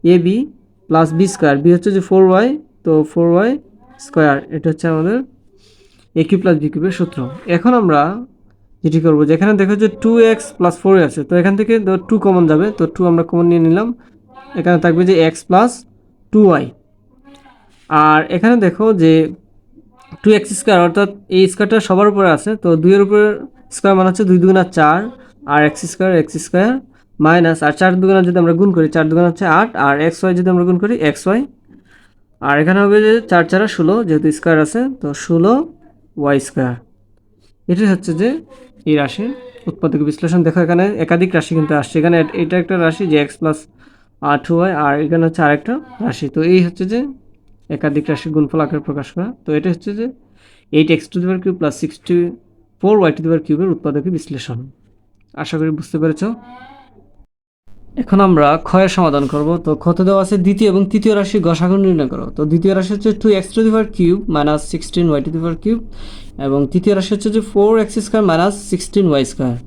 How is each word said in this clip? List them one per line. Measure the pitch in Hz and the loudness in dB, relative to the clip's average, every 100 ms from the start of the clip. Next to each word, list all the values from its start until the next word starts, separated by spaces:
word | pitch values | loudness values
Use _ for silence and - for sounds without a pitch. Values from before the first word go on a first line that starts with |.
এ | 170 175 | 4 2
বি | 170 214 294 - _ _ _ | 2 -2 -4 -10 _ _ _
প্লাস | 160 160 160 | 0 0 0
বি | 190 | -2
স্কয়ার, | - 156 139 | 0 0 2
বি | 160 175 | 2 2
হচ্ছে | 190 190 | 2 -2
যে | 185 | 0
ফোর | 190 185 | 4 4
ওয়াই, | 185 240 302 - _ | 4 0 -4 -10 _
তো | - 156 151 | -2 0 0
ফোর | 170 170 | 0 0
ওয়াই | 175 220 285 - _ _ - - | 2 0 -4 -10 _ _ -20 -6
স্কয়ার, | - 151 139 - 156 | 0 0 0 -4 -6
এটা | 160 | -4
হচ্ছে | 160 170 | -4 -2
আমাদের | 160 170 233 262 _ _ _ _ _ _ _ _ - | -2 -2 -4 -6 _ _ _ _ _ _ _ _ -4
এ | 160 | 0
কিউব | 196 | 0
প্লাস | 185 160 | 2 0
বি | 151 | -2
কিউবের | 151 175 185 | -4 -6 -4
সূত্র। | 175 - 127 151 - 170 | -6 -6 -10 -12 -4 -2
এখন | 226 247 | 2 2
আমরা | 190 151 151 208 247 _ _ _ _ _ | 2 2 0 -4 -14 _ _ _ _ _
যেটি | 165 160 160 | -2 0 2
করবো | 151 151 | 2 2
যে | 156 | 2
এখানে | 202 208 | 2 2
দেখো | 190 202 | 0 2
যে | 214 - | 0 0
টু | 226 233 226 | 0 4 4
এক্স | 220 - - | 2 -6 -2
প্লাস | 175 170 | -2 0
ফোর | 190 190 151 | 2 4 4
আছে, | - 139 | -2 -2
তো | 175 | 2
এখান | 185 196 | 2 0
থেকে | 214 226 190 | 0 0 0
ধর | 190 185 | -2 0
টু | 220 | 0
কমন | 202 180 170 | 2 4 4
যাবে, | 151 202 208 | 2 0 -2
তো | 165 | -4
টু | - 180 | 0 0
আমরা | 170 165 | 0 0
কমন | 170 170 | 0 2
নিয়ে | 170 165 | 2 2
নিলাম, | 170 226 240 _ _ _ - - - | 2 -2 -8 _ _ _ -20 -14 -6
এখানে | 175 175 | 0 2
থাকবে | 170 165 185 | 2 0 2
যে | 185 160 | 4 2
এক্স | 160 - | -2 0
প্লাস | 180 240 - - _ _ _ _ | 2 2 -2 -20 _ _ _ _
টু | 214 202 | 4 4
ওয়াই। | 151 123 - _ _ _ _ _ - - _ _ _ _ | 4 -2 -14 _ _ _ _ _ -20 -20 _ _ _ _
আর | 156 151 151 156 175 | 2 4 4 2 0
এখানে | 220 247 190 | 2 4 2
দেখো | 175 220 202 | 0 0 2
যে | 160 160 160 - _ _ _ _ _ _ - - | 4 4 0 -6 _ _ _ _ _ _ -20 -2
টু | 208 214 | 2 2
এক্স | - 190 | 2 -6
স্কয়ার, | - 190 175 | 0 2 2
অর্থাৎ | 170 202 202 _ 185 | 0 -2 -4 _ 2
এই | 190 | 2
স্কয়ারটা | - 208 220 - | 2 0 0 0
সবার | 190 208 | 2 2
উপরে | 202 190 151 | 2 2 0
আছে, | 208 214 | -2 -4
তো | 175 160 | 0 2
দুইয়ের | 170 196 196 | 4 4 4
উপরে | 208 208 208 - _ _ - | 2 2 0 -10 _ _ -4
স্কয়ার | 196 196 | 0 2
মানে | 185 | 2
হচ্ছে | 185 196 | 0 2
দুই | 180 | 4
দুগুণা | 185 190 180 175 | 4 4 2 2
চার, | 151 170 220 - - _ 143 | 2 2 -4 -12 -20 _ -2
আর | 147 151 | 2 2
এক্স | 151 165 | -2 -12
স্কয়ার, | - 190 175 | -4 0 0
এক্স | 156 160 - | 0 -6 -4
স্কয়ার | 180 208 262 - _ _ - | 0 0 -2 -8 _ _ 0
মাইনাস, | 156 175 165 160 151 | 2 4 4 2 -2
আর | 151 | 2
চার | 185 185 | 0 2
দুগুণা | 190 190 180 | 2 2 2
যদি | 180 | 2
আমরা | 170 170 | 2 2
গুণ | 202 170 | 2 2
করি, | 156 165 | 0 0
চার | 160 | 0
দুগুণা | 160 175 | 2 0
হচ্ছে | 170 190 160 | 0 0 2
আট, | 220 - 139 | 0 -2 0
আর | 139 160 | 0 0
এক্স | 170 | -2
ওয়াই | 190 180 | -2 0
যদি | 180 | 0
আমরা | 180 175 | 2 2
গুণ | 180 | 0
করি, | 202 240 156 | 0 0 -2
এক্স | 143 185 | -2 -2
ওয়াই। | 214 285 _ _ - _ _ _ _ _ _ 135 | -2 -4 _ _ -20 _ _ _ _ _ _ -2
আর | 143 | 0
এখানে | 156 190 | 2 2
হবে | 202 208 214 | 4 4 4
যে | 226 220 | 2 2
চার | 175 165 | 0 2
চারা | 185 214 - | 0 -2 0
ষোলো, | 160 214 208 | 0 0 0
যেহেতু | 156 156 151 | 0 0 -2
স্কয়ার | - 160 156 | 0 0 0
আছে, | 226 262 262 | -2 -6 -6
তো | 147 143 | -10 -10
ষোলো | - 165 185 247 330 - - _ _ - | -2 0 2 2 -2 -12 -20 _ _ -6
ওয়াই | 143 139 135 | -2 -2 -2
স্কয়ার। | - 127 120 _ _ _ _ _ _ _ _ - | -6 -4 -6 _ _ _ _ _ _ _ _ -4
এটাই | 180 214 | 0 0
হচ্ছে | 180 185 160 | 0 -2 -2
যে | 220 320 - - - _ - | -2 -4 -12 -20 -20 _ -2
এই | 151 | 0
রাশির | 139 - 226 277 - - - | 0 -6 -8 -10 -16 -12 -12
উৎপাদক | - 160 147 147 | -4 -4 -2 -4
বিশ্লেষণ। | 151 170 175 160 | -4 -2 0 0
দেখো | 165 165 | 0 0
এখানে | 175 190 208 | 2 0 -2
একাধিক | 160 175 185 175 | -2 0 0 -2
রাশি | 151 160 | -2 -2
কিন্তু | 151 151 | 0 -2
আসছে, | 139 160 | -2 -2
এখানে | 165 170 | 2 2
এট-, | 156 - | 0 -2
এটা | 160 180 | -2 -2
একটা | 175 190 165 | -2 0 0
রাশি | 160 190 | -2 0
যে | 151 | 0
এক্স | 143 - | 0 -4
প্লাস, | 160 156 - _ _ _ _ _ | -4 -4 -10 _ _ _ _ _
আহ, | 143 143 | -2 -2
টু | 143 165 | 0 0
ওয়াই, | 185 165 | 0 0
আর | 147 143 | -2 -2
এখানে | 151 165 165 | 0 0 0
হচ্ছে | 165 151 | 0 0
আরেকটা | 147 - 262 - - 220 | 0 -4 -8 -10 -8 -8
রাশি। | - 143 | -6 -6
তো | 156 165 | -2 2
এই | 185 175 | 2 2
হচ্ছে | 175 185 | -4 -6
যে | 233 285 269 _ _ _ _ _ 147 | -4 -6 -12 _ _ _ _ _ -6
একাধিক | 151 143 151 | -2 -4 -4
রাশির | 151 165 151 | -6 -4 -2
গুণফল | 143 160 | -2 -2
আকারে | 151 156 151 | -4 -4 -6
প্রকাশ | 143 135 | -10 -8
করা। | - 196 247 | -8 -8 -10
তো | - 151 | -4 -4
এটা | 185 | -2
হচ্ছে | 170 208 208 | -4 -6 -8
যে | 233 262 _ _ _ _ _ | -8 -10 _ _ _ _ _
এইট | 151 156 | 0 2
এক্স | 160 - | 0 -2
to | 180 | -6
the | 175 | -4
power | 185 | -4
cube | 185 180 | -4 -4
plus | 156 139 | -4 -4
sixty-four | 151 - - 175 175 - _ _ _ _ 190 214 175 | -10 -10 -4 -2 -2 -8 _ _ _ _ 0 2 2
y | 151 | 0
to | |
the | 160 | -2
power | 165 - | -2 -2
cube-এর | 147 185 | -2 -2
উৎপাদকের | 165 151 143 160 170 | -2 -4 -4 -4 -6
বিশ্লেষণ। | - 135 117 117 135 _ _ _ _ _ _ - | -8 -12 -10 -12 -14 _ _ _ _ _ _ -14
আশা | 151 160 | -8 -4
করি | 160 156 | -4 -4
বুঝতে | - 160 | -6 -2
পেরেছ। | 160 151 202 233 - - - - _ _ _ _ - _ _ _ - - - - | -2 -2 -6 -8 -14 -20 -20 -20 _ _ _ _ -20 _ _ _ -20 -20 -16 -12
এখন | - 196 196 | -2 2 4
আমরা | 165 147 160 - | 4 4 0 0
ক্ষয়ের | 185 190 185 | 2 2 2
সমাধান | 170 143 139 | 0 0 -2
করব। | 147 151 170 165 | -2 -2 -2 -2
তো | 151 | -2
ক্ষতে | 170 170 185 | -2 0 2
দেওয়া | 196 | 2
আছে | 190 208 180 | 0 0 0
দ্বিতীয় | 196 214 | 2 2
এবং | 190 196 | 2 0
তৃতীয় | 214 220 208 | 0 0 0
রাশির | 196 214 170 | 0 -2 0
গসাগু | 160 180 196 | 0 0 2
নির্ণয় | 190 170 135 | 2 0 -2
করো। | - 113 - | -6 -10 -6
তো | 151 | 0
দ্বিতীয় | 165 185 190 | 0 2 0
রাশি | 185 | -2
হচ্ছে | 208 214 214 | -2 -2 0
টু | 220 196 | 0 0
এক্স | 190 | -2
to | - | -2
the | 226 | 0
power | 220 214 - | 0 -2 0
cube | 175 190 196 156 | 0 0 -2 -2
minus | 147 151 - | 0 -2 -4
sixteen | 165 - 180 170 143 | -10 -6 -2 0 0
y | |
to | 135 | -4
the | 160 | -6
power | 165 160 | -6 -6
cube, | 214 226 - - - - - - 139 | -4 -4 -6 -16 -16 -16 -18 -8 -4
এবং | 139 139 | -2 0
তৃতীয় | 180 196 196 | 0 0 0
রাশি | 190 | -2
হচ্ছে | 208 208 220 | -4 -2 -4
যে | 214 | -2
ফোর | 202 202 220 | 0 2 2
এক্স | 220 220 214 | 0 -6 -4
স্কয়ার | 220 202 | -2 0
মাইনাস | 165 185 202 - | 0 0 -4 -6
সিক্সটিন | 185 - 202 185 | -8 -2 0 2
ওয়াই | 143 127 | 0 -2
স্কয়ার। | - 127 123 | -4 -6 -6